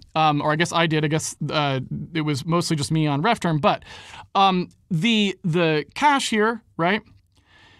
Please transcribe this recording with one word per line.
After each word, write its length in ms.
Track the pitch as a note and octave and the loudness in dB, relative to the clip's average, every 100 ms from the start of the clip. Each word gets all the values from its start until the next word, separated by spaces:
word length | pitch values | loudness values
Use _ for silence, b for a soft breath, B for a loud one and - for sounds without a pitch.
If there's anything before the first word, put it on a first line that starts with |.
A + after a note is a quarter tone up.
| - D#3+ | -6 0
Um, 260 | D#3 D3 | 2 2
or 100 | D3+ | 0
I 40 | D#3 | 0
guess 160 | E3+ | 0
I 160 | E3+ E3 | 0 0
did. 160 | D#3 | 0
I 40 | D3+ | 0
guess, 280 | D3+ - - D3 | -2 -4 -8 -4
uh, 320 | D3+ C#3+ C3 - C#3+ D3 | -2 0 -2 -4 -10 -8
it 80 | D#3+ | -4
was 240 | D3+ C3+ D#3+ | -2 -2 -2
mostly 300 | E3+ E3 D#3 | -2 0 -2
just 160 | - | -2
me 160 | D#3+ D3+ | 0 0
on 140 | C#3+ | 0
ref 180 | G#3 - | 0 0
term. 180 | F3 D3+ | 0 0
But, 260 | F#3+ D3+ B B B B B G3+ | 0 0 B B B B B 2
um, 340 | G3 F3+ F3 _ - | 2 2 -4 _ -6
the, 480 | E3 A#3 A3 G3+ - | -2 2 2 0 -2
the 420 | F3+ E3+ D#3+ D#3 - | -2 0 2 0 -4
cache 360 | - D4 C#4 - | 0 2 2 2
here, 340 | G#3+ A3 A#3 - - | 0 0 -2 -8 -2
right, 240 | E3+ G#3 - - _ _ b b b | 0 0 -4 -20 _ _ b b b